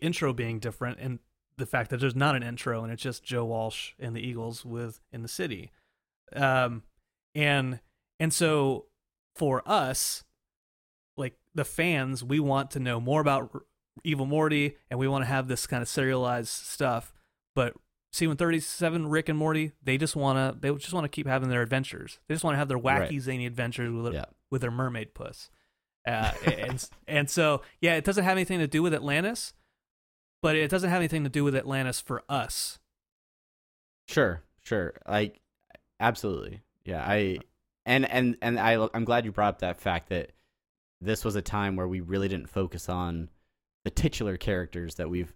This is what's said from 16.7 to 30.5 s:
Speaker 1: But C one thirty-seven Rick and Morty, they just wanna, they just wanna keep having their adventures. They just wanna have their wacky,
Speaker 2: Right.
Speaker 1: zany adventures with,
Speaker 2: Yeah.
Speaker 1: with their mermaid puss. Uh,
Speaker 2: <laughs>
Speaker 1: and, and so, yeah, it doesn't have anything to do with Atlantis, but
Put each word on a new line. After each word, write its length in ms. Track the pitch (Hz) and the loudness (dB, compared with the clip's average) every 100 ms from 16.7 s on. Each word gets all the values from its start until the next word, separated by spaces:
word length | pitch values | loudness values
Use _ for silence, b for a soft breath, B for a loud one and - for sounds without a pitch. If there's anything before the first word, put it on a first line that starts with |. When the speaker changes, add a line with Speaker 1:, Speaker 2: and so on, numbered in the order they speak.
| - 127 117 - - _ _ _ - | -4 0 0 -4 -18 _ _ _ 0
Speaker 1:
But 180 | 120 - _ _ _ | 0 -2 _ _ _
C 160 | - 160 | 0 0
one 80 | 143 | 2
thirty-seven 720 | 170 165 156 - 170 165 156 | 2 2 0 0 0 2 0
Rick 220 | 156 160 | 0 2
and 80 | 151 | 2
Morty, 320 | 156 156 156 - | 2 2 0 -4
they 160 | - 131 | 0 2
just 200 | 156 156 | 2 0
wanna, 400 | 139 131 131 - | 2 2 2 0
they 140 | 139 143 | -2 -2
just 160 | - | -2
wanna 140 | 180 147 | -4 -4
keep 180 | - 139 | -4 0
having 200 | 131 131 | 0 2
their 140 | 123 | 2
adventures. 580 | 117 131 135 - - - - | 2 0 -2 -6 -12 -12 -6
They 80 | 160 | -2
just 80 | |
wanna 140 | 165 143 | 2 2
have 100 | 143 | 2
their 100 | 127 | 0
wacky, 200 | 123 135 - | 4 4 2
Speaker 2:
Right. 100 | 143 | -2
Speaker 1:
zany 240 | 127 127 123 | -4 -4 -4
adventures 460 | 117 120 120 120 | -4 -4 -2 -4
with, 200 | 117 117 | -2 -4
Speaker 2:
Yeah. 120 | 78 - _ - | -4 -8 _ -4
Speaker 1:
with 100 | 135 | -2
their 100 | 120 | -2
mermaid 420 | 120 131 120 107 | 0 -2 -4 -8
puss. 360 | - 113 - - _ _ _ _ _ - | -10 -14 -14 -20 _ _ _ _ _ -4
Uh, 240 | 113 110 - | 0 0 0
Speaker 2:
<laughs> 60 | 170 | 0
Speaker 1:
and, 440 | 131 123 131 - - - | 0 -2 -4 -8 -14 -2
and 220 | 151 143 | 0 0
so, 320 | - 156 139 B B | 2 4 4 B B
yeah, 140 | 170 165 | 2 4
it 80 | |
doesn't 200 | 151 196 185 | 2 2 4
have 80 | 185 | 2
anything 220 | 175 180 | 2 0
to 80 | 156 | 2
do 140 | 151 | 2
with 100 | 175 | 2
Atlantis, 600 | 156 143 143 190 240 - - _ _ _ _ _ _ _ _ | 2 0 0 0 -4 -10 -14 _ _ _ _ _ _ _ _
but 140 | 170 | 2